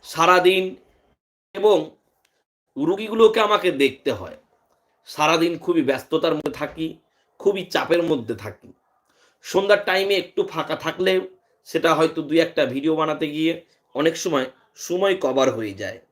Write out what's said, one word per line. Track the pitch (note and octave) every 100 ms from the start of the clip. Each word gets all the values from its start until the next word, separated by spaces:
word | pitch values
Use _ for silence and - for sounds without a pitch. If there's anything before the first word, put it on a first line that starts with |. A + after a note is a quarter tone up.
সারাদিন | - - E3 F3+ F3+ F#3+ F#3 - _ _ _ _ _ _ _ G3+
এবং | G#3 F#3+ D#3 _ _ _ _ _ _ _ _ -
রুগীগুলোকে | D3+ G3 A3 A3 A3 A3+
আমাকে | G#3 G#3 F#3
দেখতে | C#3+ C#3 C3+ -
হয়, | G#2+ F2+ - _ _ _ _ _ _ _
সারাদিন | - D3+ E3 E3+ E3
খুবই | - E3+
ব্যস্ততার | C3 C3 - D#3+ E3 D#3
মধ্যে | D3
থাকি, | C#3+ D3 - D#3+ - _ _ _ _
খুবই | - G3 -
চাপের | - - E3+
মধ্যে | E3+ D3 A2 A2
থাকি। | G#2 - - - _ _ _ _ _ _ -
সন্ধ্যার | F3 A#3+ - -
টাইমে | F#3+ G3 G3
একটু | F3 -
ফাঁকা | F#3 E3 D3 D#3
থাকলেও | D#3+ D#3+ F#3 F#3 F#3+ - _ _ -
সেটা | D#3+ E3 D3+
হয়তো | D#3+ D#3+
দুই | D3 D#3+
একটা | E3 - C3+
ভিডিও | C3 D3 D#3+
বানাতে | D#3 D3+ D#3
গিয়ে | D3 D#3+ E3 - _ _ B2+
অনেক | D#3 E3
সময় | F#3 D3 C3 - _ _
সময় | - F3 G3 F#3+
কভার | D#3+ C3 C3
হয়ে | A2+ G#2+
যায়। | G2 G2 A2+ _